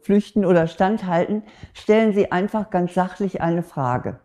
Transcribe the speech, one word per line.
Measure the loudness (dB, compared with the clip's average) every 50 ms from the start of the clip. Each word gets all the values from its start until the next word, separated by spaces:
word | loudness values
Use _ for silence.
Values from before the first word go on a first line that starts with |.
flüchten | _ 2 2 2 2 0 -2 0 2
oder | 4 4 4 2 0
standhalten, | 0 0 0 0 0 -2 -4 -2 0 0 0 0 -4 -6 -8 -10 -20 -20 -20 -20 -20
stellen | -10 0 2 4 4 4 2
Sie | 2 2 0 0 0
einfach | -2 -2 -2 -4 -6 -6 -2
ganz | -2 -2 -2 -2 0
sachlich | -2 -2 -2 -4 -6 -6 -6 -4 -4
eine | -2 -2 -2 -2 -4
Frage. | -6 -6 -4 -2 -2 -2 -2 -4 -6 -10 -12 _